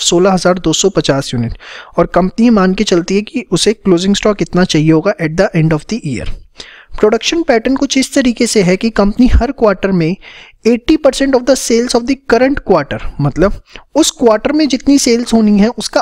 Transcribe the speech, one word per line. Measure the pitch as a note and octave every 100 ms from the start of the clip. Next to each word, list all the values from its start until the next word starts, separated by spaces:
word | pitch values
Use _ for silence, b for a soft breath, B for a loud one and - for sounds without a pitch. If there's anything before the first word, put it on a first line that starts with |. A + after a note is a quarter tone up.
| -
सोलह | F3 F#3+
हजार | F#3 F3+ F#3
दो | E3
सौ | D#3 F#3+
पचास | E3+ D#3 C#3 - B2
unit। | A#2 - B B B -
और | E3+ F3
कंपनी | F#3 - A#3+
मान | G#3+ F#3
के | F#3
चलती | G#3+ F3 E3 G3
है |
कि | G#3+ B3 -
उसे | F3 G3+
क्लोजिंग | A3+ G3 E3+ F#3+ G3
स्टॉक | G#3+ G3+
इतना | E3+ F3 F3+
चाहिए | D#3+ D#3
होगा | D#3+ D3+ -
at | D#3 E3
the | G3 E3+
end | D#3 D3+
of | -
the | A3 D#3+
year। | A2 - - - - B B B -
प्रोडक्शन | G#3+ A3+ - E4+
पैटर्न | D#4+ A#3 B3 C4+
कुछ | C#4 C4+
इस | B3+
तरीके | C#4+ B3+ A3+ A#3
से | A3
है | F3 F#3+
कि | A3+
कंपनी | A3 G3+ G#3+ B3
हर | - B3
क्वार्टर | C4 A3 F#3+ G3
में | F#3 D#3+ G3 B B B B A3
eighty | A#3 - D#4
percent | C#4 B3+ C#4 C4
of |
the | B3 B3+
sales | - A3+ B3 A#3
of | A#3+
the | C4+ -
current | A3+ C4 C#4+ -
quarter, | F3 C#3 A2 - -
मतलब | C#3+ C3+ F#3+ - - B B C#4
उस | D#4+
क्वार्टर | - A#3 G#3+ -
में | D4+ D4+
जितनी | C4 - C#4
सेल्स | - A#3 A#3+
होनी | A3+ G#3+ G#3
है | G#3+ A#3+
उसका | - D4